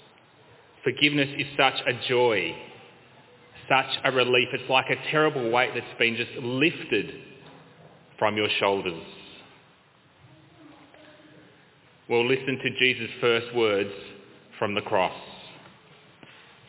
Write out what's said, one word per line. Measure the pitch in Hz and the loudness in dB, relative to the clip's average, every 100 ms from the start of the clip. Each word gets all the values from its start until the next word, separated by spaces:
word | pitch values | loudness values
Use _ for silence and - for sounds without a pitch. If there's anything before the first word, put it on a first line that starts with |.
| - - _ _ - - - _ | -20 -20 _ _ -20 -20 -20 _
forgiveness | - 123 147 147 139 139 | 2 6 6 4 0 -2
is | 139 - | -4 2
such | 135 - - | 2 2 -2
a | 120 - | -4 0
joy, | 123 123 104 82 - - - - - - - - - - - - | 2 4 2 0 -6 -14 -20 -20 -20 -20 -20 -20 -20 -20 -20 0
such | 131 131 - | 0 0 -2
a | 135 | 0
relief. | 131 123 123 123 | 2 4 2 2
It's | 127 - | -4 0
like | 131 120 | 0 0
a | 131 - | -4 -2
terrible | 156 156 139 117 | 2 2 0 0
weight | 120 123 | 2 0
that's | 120 113 - | -2 -10 -2
been | 120 113 | 0 0
just | 117 | -6
lifted | - 120 127 160 131 - 107 85 - - - - - - - - - - - | -8 -6 0 0 0 -2 -2 -2 -10 -20 -20 -20 -20 -20 -20 -20 -20 -20 -2
from | 107 104 | -2 0
your | 104 - | -2 0
shoulders. | 101 98 92 82 - - - - - - _ _ _ _ _ _ - - - - - - - - - - - - - _ _ _ _ _ - | 2 2 -2 -8 -12 -18 -20 -20 -20 -20 _ _ _ _ _ _ -20 -20 -20 -20 -20 -20 -20 -20 -20 -20 -20 -20 -20 _ _ _ _ _ -4
Well, | 120 120 | 0 2
listen | 131 135 127 | 0 0 -4
to | 131 123 | -4 2
Jesus' | 127 117 113 - | 2 2 -6 -2
first | 120 117 117 | 2 2 0
words | 120 110 101 101 - - - - - - - | 0 2 2 0 -6 -16 -20 -20 -20 -20 -6
from | 110 | -4
the | 101 | -2
cross. | 107 104 90 - - - - - - - _ - - _ - - - - | -2 0 0 -2 -14 -18 -20 -20 -20 -20 _ -20 -20 _ -20 -20 -20 -20